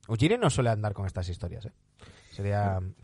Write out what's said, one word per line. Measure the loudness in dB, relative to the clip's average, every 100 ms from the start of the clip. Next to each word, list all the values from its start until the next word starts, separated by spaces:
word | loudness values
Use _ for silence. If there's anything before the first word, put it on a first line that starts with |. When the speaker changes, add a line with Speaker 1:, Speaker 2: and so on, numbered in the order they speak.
| -4
Speaker 1:
Ujiri | 2 4 4
no | 4
suele | 4 2
andar | 2 0
con | -2 -4
estas | -4 -6
historias, | -6 -8 -8 -12
¿eh? | -14 _ _ -20 -20 -16
Sería, | -8 -2 0 0 0
Speaker 2:
Mm. | -4 -10